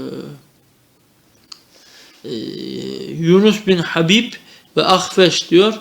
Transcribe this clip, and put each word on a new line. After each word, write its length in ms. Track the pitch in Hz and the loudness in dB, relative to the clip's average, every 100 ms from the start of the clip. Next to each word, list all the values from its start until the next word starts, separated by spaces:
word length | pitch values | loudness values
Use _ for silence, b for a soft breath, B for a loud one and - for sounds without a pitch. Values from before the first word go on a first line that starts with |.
| 131 135 143 143 _ _ _ _ _ _ _ _ _ _ _ - b b b b b _ | -10 -12 -14 -16 _ _ _ _ _ _ _ _ _ _ _ -20 b b b b b _
e, 100 | - 113 - - - 131 131 - - 143 | -12 -10 -10 -12 -12 -10 -10 -12 -12 -4
Yunus 480 | 165 185 214 208 190 | 2 4 4 2 0
bin 100 | 185 | 0
Habib 560 | 165 165 165 214 247 - b b b 151 | 0 -2 2 2 0 -10 b b b -2
ve 80 | 160 | 2
Ahfeş 680 | 185 - - 180 - - | 2 2 2 2 2 2
diyor. 220 | 170 214 214 | 4 4 0